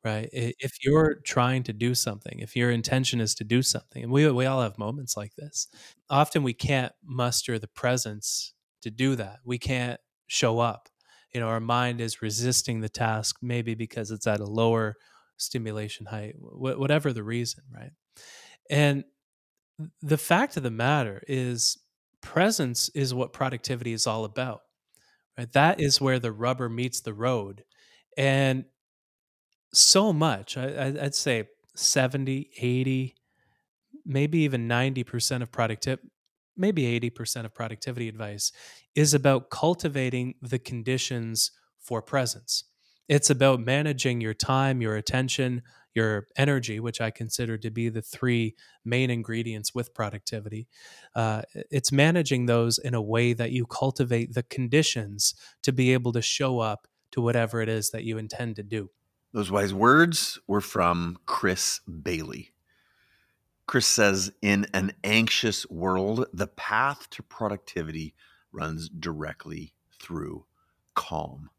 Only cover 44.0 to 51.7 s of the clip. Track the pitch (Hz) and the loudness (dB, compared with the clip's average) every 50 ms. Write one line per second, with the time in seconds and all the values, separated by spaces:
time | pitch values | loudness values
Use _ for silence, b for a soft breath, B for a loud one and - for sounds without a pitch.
44 | - 131 120 117 113 110 107 - - - 131 131 135 135 131 127 117 110 107 107 | 0 0 0 0 -2 -4 -2 -2 0 2 4 4 4 4 2 2 0 0 -2 -2
45 | 107 - - 127 131 127 - - 131 127 123 120 b b b b b b _ 113 | -4 -2 -2 -2 0 -2 -2 -2 -2 -2 -2 -4 b b b b b b _ 2
46 | 113 107 107 101 107 _ _ - 135 143 143 131 117 113 107 107 113 120 110 - | 2 2 2 -2 -4 _ _ 2 2 4 4 2 0 -4 -6 -4 -6 -6 -4 -4
47 | 117 110 - - 113 107 - - 123 113 113 104 107 110 107 113 117 117 110 110 | -4 -4 -4 -6 -6 -6 -4 -4 -4 -4 -4 -4 -6 -6 -4 -2 -4 -2 -4 -6
48 | 107 - - - - 127 120 117 113 110 b b b b b b _ 113 120 127 | -10 -10 -8 -2 0 2 2 2 0 -2 b b b b b b _ -2 0 0
49 | 131 123 120 117 110 - 113 117 113 117 110 107 107 - - 123 117 - _ - | 2 0 -2 -4 -4 -4 -4 -4 -4 -6 -8 -8 -8 -6 -4 -6 -6 -6 _ -4
50 | 110 101 104 101 _ - 120 110 101 107 107 110 120 _ B B B B B B | -4 -4 -4 -8 _ -8 -10 -8 -8 -10 -10 -10 -12 _ B B B B B B
51 | B B _ 117 113 110 110 110 - _ _ - - _ | B B _ 0 0 0 0 -2 -6 _ _ -14 -12 _